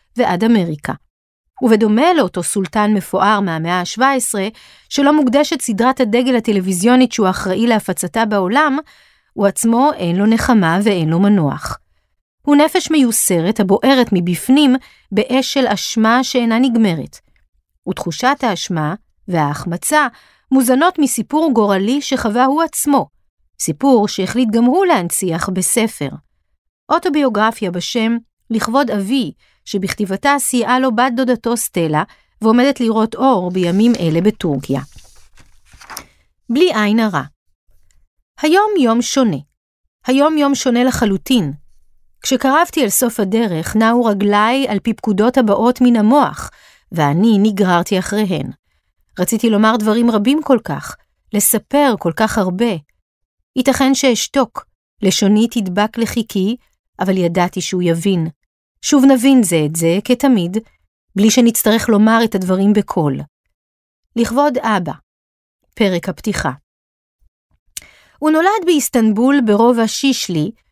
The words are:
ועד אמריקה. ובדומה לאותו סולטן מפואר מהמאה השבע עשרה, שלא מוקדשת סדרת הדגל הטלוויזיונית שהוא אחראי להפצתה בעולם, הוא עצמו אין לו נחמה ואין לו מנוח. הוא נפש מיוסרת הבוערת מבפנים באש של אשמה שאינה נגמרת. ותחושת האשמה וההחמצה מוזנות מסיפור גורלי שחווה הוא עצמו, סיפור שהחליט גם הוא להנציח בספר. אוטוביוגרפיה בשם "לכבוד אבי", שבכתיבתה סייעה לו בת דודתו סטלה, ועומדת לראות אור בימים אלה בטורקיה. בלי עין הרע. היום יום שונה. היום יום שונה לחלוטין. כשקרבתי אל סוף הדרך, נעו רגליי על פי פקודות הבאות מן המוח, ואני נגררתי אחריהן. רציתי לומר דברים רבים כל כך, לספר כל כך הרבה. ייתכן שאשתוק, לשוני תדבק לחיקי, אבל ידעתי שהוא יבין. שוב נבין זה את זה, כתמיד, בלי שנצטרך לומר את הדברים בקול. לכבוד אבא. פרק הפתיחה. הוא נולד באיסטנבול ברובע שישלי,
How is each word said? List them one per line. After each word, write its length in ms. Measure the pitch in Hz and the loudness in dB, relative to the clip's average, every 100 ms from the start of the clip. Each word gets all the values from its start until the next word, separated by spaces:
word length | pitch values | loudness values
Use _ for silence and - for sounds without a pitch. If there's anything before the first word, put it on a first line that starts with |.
| _ - | _ -4
ועד 260 | 240 180 | -2 0
אמריקה. 500 | 226 226 170 151 - - _ _ _ _ _ - | 0 0 0 -6 -10 -12 _ _ _ _ _ -4
ובדומה 520 | 247 220 214 214 320 | 2 2 2 2 2
לאותו 300 | 349 196 - | 2 0 -4
סולטן 500 | 175 208 190 220 208 | -6 -4 -4 -2 0
מפואר 460 | 214 - 190 196 214 | 0 -2 0 0 0
מהמאה 420 | 196 160 165 180 | -2 -4 -4 -4
השבע 300 | 175 - 262 | -4 -2 0
עשרה, 360 | 269 247 208 190 220 - - _ | 0 -2 -4 -6 -8 -20 -20 _
שלא 260 | - 285 302 | 0 2 2
מוקדשת 460 | 262 262 294 302 | 2 2 0 -2
סדרת 380 | - 202 240 262 | -4 0 0 0
הדגל 360 | 247 233 254 247 | 0 0 0 0
הטלוויזיונית 760 | 226 202 185 180 208 254 254 | 0 -2 -2 0 2 4 2
שהוא 180 | - 196 | 2 -2
אחראי 380 | 185 196 185 233 | -2 -4 -2 0
להפצתה 580 | 220 - 175 180 226 226 | 0 -2 -6 -6 -4 -2
בעולם, 520 | 208 180 240 302 269 311 _ _ _ _ | 0 0 0 0 -2 -6 _ _ _ _
הוא 140 | - 196 | -2 -2
עצמו 440 | - 226 233 285 | 0 0 2 2
אין 220 | - 175 175 | 0 -2 0
לו 100 | 202 | 2
נחמה 540 | 226 - 226 175 170 | 2 2 2 2 2
ואין 260 | 208 190 156 | 0 0 0
לו 100 | 165 | 2
מנוח. 580 | 202 202 147 147 110 113 _ _ _ _ _ _ | 2 2 0 -4 -8 -14 _ _ _ _ _ _
הוא 140 | - 285 | 0 2
נפש 360 | 311 370 - | 2 0 0
מיוסרת 680 | 320 254 220 - 175 165 220 | 2 2 0 -2 0 0 0
הבוערת 480 | 190 202 254 269 233 | 0 2 2 2 2
מבפנים 640 | 190 175 170 - 269 285 254 - _ _ | 0 -2 -4 0 2 4 2 -4 _ _
באש 420 | 196 - 254 262 | -4 0 -2 -2
של 140 | 277 247 | -2 -2
אשמה 560 | 202 - - 220 240 | -2 -4 -2 2 2
שאינה 360 | 254 262 233 226 | 0 -2 0 0
נגמרת. 600 | 262 233 214 165 143 - _ _ _ _ _ _ - | 0 2 0 -2 -8 -16 _ _ _ _ _ _ -10
ותחושת 480 | - - 160 254 277 | -8 -8 -2 -2 0
האשמה 540 | 247 180 - 170 151 185 _ _ - | -2 -4 -4 -4 -4 -6 _ _ -6
וההחמצה 800 | 175 147 147 - 170 - 302 277 - _ _ _ | -2 -2 -4 -8 -8 -2 0 0 -4 _ _ _
מוזנות 480 | 262 240 254 339 359 | 0 2 2 2 0
מסיפור 540 | 277 - - 302 320 | -2 -2 -4 -2 0
גורלי 480 | 240 208 196 202 277 | 2 2 0 0 -2
שחווה 440 | 277 262 226 214 262 | -2 -4 -2 0 0
הוא 160 | 294 | 0
עצמו, 460 | 330 - - 277 - _ _ _ _ - | -2 -4 0 0 -2 _ _ _ _ -10
סיפור 480 | - 147 277 247 202 | -8 -2 2 4 2
שהחליט 420 | - 185 233 247 | -2 -4 -2 0
גם 120 | 220 | 2
הוא 220 | 240 311 381 | 2 2 2
להנציח 640 | 285 175 - 185 165 - | 0 -2 -4 -4 -4 -4
בספר. 600 | 185 185 - 220 - 139 147 _ _ _ _ _ _ - | -4 -2 0 -2 -4 -10 -10 _ _ _ _ _ _ -4
אוטוביוגרפיה 800 | 320 349 302 277 208 214 220 190 | -2 0 0 0 0 -2 -2 -6
בשם 460 | 175 - 240 226 233 - _ - | -6 -6 -2 -2 -2 -6 _ -6
"לכבוד 420 | 226 - 247 269 | -4 -2 0 0
אבי", 400 | 214 196 269 185 - _ _ - | -2 -2 -2 -4 -8 _ _ -8
שבכתיבתה 680 | 208 185 - 202 220 285 285 | -6 -4 -4 -6 -2 0 0
סייעה 400 | - 247 214 254 | -2 -2 0 0
לו 160 | 262 226 | 0 0
בת 180 | 254 240 | 0 0
דודתו 420 | 254 247 233 233 | -2 -2 -2 -4
סטלה, 460 | - - 160 151 185 _ _ _ | -4 -4 -2 -2 -4 _ _ _
ועומדת 380 | 220 233 269 269 | 2 4 2 0
לראות 360 | 233 220 220 - | 0 0 -2 0
אור 360 | 262 233 180 | 0 2 0
בימים 400 | 185 175 185 233 233 | -2 0 2 2 2
אלה 220 | 165 160 | 0 0
בטורקיה. 600 | 190 214 175 139 - 139 139 - - - - - - _ _ - - - - _ _ _ - | 0 0 -2 -4 -4 -6 -8 -16 -20 -20 -20 -20 -20 _ _ -20 -20 -20 -20 _ _ _ -6
בלי 220 | 233 359 | 0 0
עין 260 | 254 208 220 | 2 0 2
הרע. 240 | 220 170 139 _ _ _ _ _ _ _ _ _ _ - | 0 -2 -8 _ _ _ _ _ _ _ _ _ _ -6
היום 300 | 311 359 427 403 | 0 2 2 2
יום 220 | 247 226 | 2 0
שונה. 360 | 240 - 247 147 147 _ _ _ _ _ - | -2 0 0 0 -8 _ _ _ _ _ -2
היום 300 | 262 294 311 | 2 2 2
יום 180 | 285 269 | 0 0
שונה 280 | 269 240 | 0 0
לחלוטין. 680 | 254 - 220 190 - 254 160 147 - - _ _ _ _ | 0 0 0 -2 0 0 0 -6 -14 -20 _ _ _ _
כשקרבתי 640 | - 254 269 285 349 - | -4 -2 2 2 0 0
אל 60 | 233 | -2
סוף 300 | - 240 226 | 0 -2 -2
הדרך, 560 | 196 220 233 165 165 214 | -2 -2 -2 -4 -4 0
נעו 300 | 226 240 233 | 2 2 2
רגליי 600 | 202 202 202 214 262 277 | 0 2 2 2 0 -2
על 100 | 202 | -2
פי 140 | - | -4
פקודות 440 | 214 - 196 220 247 | -4 -2 0 2 2
הבאות 440 | 226 202 233 247 | 2 2 2 2
מן 140 | 247 233 | 2 4
המוח, 540 | 214 285 214 151 - - _ _ _ | 4 2 2 -4 -14 -18 _ _ _
ואני 460 | 165 143 156 220 214 | -2 0 2 2 4
נגררתי 600 | 214 196 190 175 - 190 | 2 2 2 0 0 -2
אחריהן. 520 | 185 302 208 165 - - _ _ _ _ _ - | -2 -4 -2 -4 -8 -12 _ _ _ _ _ -6
רציתי 300 | 180 220 233 | -4 0 2
לומר 260 | 208 220 233 | 2 2 2
דברים 320 | 214 214 233 | 0 2 2
רבים 320 | 220 208 294 | 2 0 0
כל 140 | 294 254 | 2 0
כך, 320 | - 143 - - _ _ _ | 0 -8 -10 -18 _ _ _
לספר 600 | 208 - 220 - 285 285 214 | -2 0 -2 -2 2 2 0
כל 120 | 170 160 | -2 -2
כך 220 | 220 - | -2 0
הרבה. 380 | 185 180 240 175 - _ _ _ _ _ _ - | -2 -2 -2 -4 -10 _ _ _ _ _ _ -2
ייתכן 380 | 254 254 269 | 0 2 2
שאשתוק, 720 | 269 269 226 - 285 247 - - _ _ _ | 2 2 0 -2 -2 -2 -6 -18 _ _ _
לשוני 460 | 185 185 196 214 233 | -2 0 2 2 2
תדבק 500 | 240 190 180 208 220 | -2 -4 -2 -4 -2
לחיקי, 580 | 226 - 220 202 190 247 _ _ _ - | -4 -4 -4 -2 -2 -4 _ _ _ -6
אבל 180 | 185 196 | -4 0
ידעתי 440 | 175 170 180 185 | 0 0 -2 -4
שהוא 200 | - 185 | -6 -2
יבין. 440 | 175 165 190 185 160 - _ _ _ _ | -2 0 0 -2 -2 -8 _ _ _ _
שוב 240 | - 294 269 | 0 4 4
נבין 380 | 269 254 269 | 4 4 4
זה 200 | 196 165 151 | 4 0 0
את 100 | 160 | 0
זה, 240 | 165 175 | 0 0
כתמיד, 540 | - 247 277 240 175 196 - _ _ _ _ - | 0 0 2 2 0 -4 -8 _ _ _ _ 0
בלי 160 | 214 | 2
שנצטרך 580 | 247 233 226 - 220 220 | 4 2 2 0 0 2
לומר 300 | 208 220 226 | 2 4 2
את 120 | 226 202 | 0 -2
הדברים 380 | 185 185 196 | -2 0 2
בקול. 460 | 208 202 - 151 135 147 _ _ _ _ _ _ _ _ - | 2 0 -2 -2 -4 -8 _ _ _ _ _ _ _ _ -4
לכבוד 420 | 226 233 294 247 | -2 0 0 -2
אבא. 360 | 226 208 165 156 _ _ _ _ _ _ _ - | -2 -4 -4 -10 _ _ _ _ _ _ _ -2
פרק 340 | 202 180 180 | -2 -2 -4
הפתיחה. 420 | 170 - 196 156 135 _ _ _ _ _ _ _ _ _ _ _ - - _ _ _ | -8 -6 -4 -6 -8 _ _ _ _ _ _ _ _ _ _ _ -20 -20 _ _ _
הוא 120 | 302 | 0
נולד 340 | 311 349 427 339 | 2 2 0 0
באיסטנבול 760 | 320 - 254 220 208 247 285 226 | 0 0 0 2 2 2 2 2
ברובע 420 | 202 233 240 226 | 2 2 2 -2
שישלי, 640 | - 277 262 - 170 156 - _ | -2 -2 -2 -4 -4 -4 -6 _